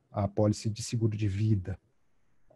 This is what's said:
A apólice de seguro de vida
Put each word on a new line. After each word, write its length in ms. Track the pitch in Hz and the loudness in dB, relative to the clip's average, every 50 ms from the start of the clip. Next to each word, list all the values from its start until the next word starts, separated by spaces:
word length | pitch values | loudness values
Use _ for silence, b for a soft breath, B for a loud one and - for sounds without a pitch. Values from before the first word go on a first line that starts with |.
| _ _ | _ _
A 120 | - 104 101 | -4 -2 -2
apólice 460 | 98 - - 107 104 104 - - 113 | -2 2 4 4 4 2 2 -2 -6
de 120 | 104 - | -6 -6
seguro 360 | 117 - - 117 113 113 104 | -8 -6 -2 0 0 0 0
de 100 | 101 107 | 0 -2
vida 500 | 101 95 98 110 110 110 98 90 92 90 - _ _ _ _ _ _ _ _ _ _ _ _ _ _ - | -2 0 0 2 2 2 0 0 -6 -10 -10 _ _ _ _ _ _ _ _ _ _ _ _ _ _ -20